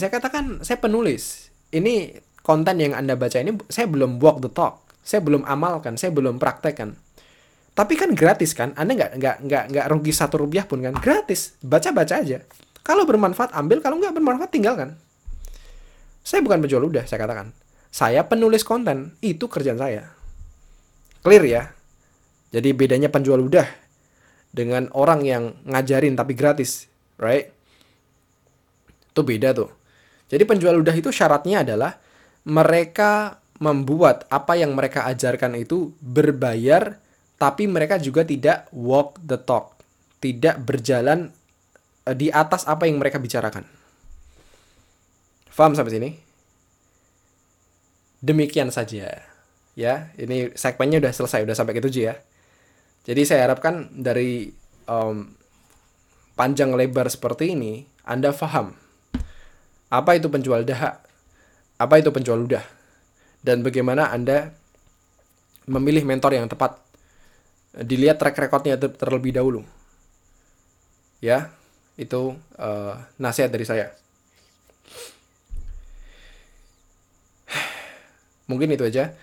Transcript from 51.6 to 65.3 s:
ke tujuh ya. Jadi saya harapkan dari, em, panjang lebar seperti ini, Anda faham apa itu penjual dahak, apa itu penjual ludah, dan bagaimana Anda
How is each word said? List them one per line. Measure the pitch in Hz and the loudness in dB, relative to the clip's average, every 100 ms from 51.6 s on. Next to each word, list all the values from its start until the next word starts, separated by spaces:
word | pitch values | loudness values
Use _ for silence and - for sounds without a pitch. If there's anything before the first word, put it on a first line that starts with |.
| 113 110 | -2 -2
ke | |
tujuh | 131 127 110 | -2 -2 -4
ya. | - _ _ _ _ _ _ _ _ - | -4 _ _ _ _ _ _ _ _ -4
Jadi | 123 | 0
saya | 143 143 123 | 2 4 2
harapkan | 131 160 170 139 | 2 -2 -4 -10
dari, | 135 123 120 123 120 101 - _ _ - | -8 -4 -2 -2 -6 -10 -16 _ _ -6
em, | 117 110 107 104 - _ _ _ _ _ _ _ _ _ | -4 -4 -6 -12 -20 _ _ _ _ _ _ _ _ _
panjang | - 127 139 135 | -2 0 2 2
lebar | 127 127 127 123 | 2 0 0 -2
seperti | - 120 120 165 | -4 -6 -2 -2
ini, | 165 110 110 143 _ | -2 -6 -10 -14 _
Anda | - 127 143 | -8 -2 -2
faham | 202 160 139 98 - _ _ _ - - - - _ _ _ - | -2 -4 -4 -4 -12 _ _ _ -10 -10 -12 -20 _ _ _ -4
apa | 123 170 175 | 0 2 2
itu | 156 | 2
penjual | 143 131 117 117 | -2 0 -2 -2
dahak, | 123 147 - _ _ _ _ _ _ _ - | -4 -6 -8 _ _ _ _ _ _ _ -4
apa | 131 156 | 6 6
itu | 151 | 6
penjual | 135 123 | 0 -2
ludah, | 113 120 120 - _ _ _ _ _ _ _ 127 | -2 -2 -4 -6 _ _ _ _ _ _ _ -2
dan | 120 | 0
bagaimana | 127 127 127 135 143 | 0 0 0 2 0
Anda | 120 120 143 156 - _ _ _ _ _ _ _ | 0 0 0 -2 -16 _ _ _ _ _ _ _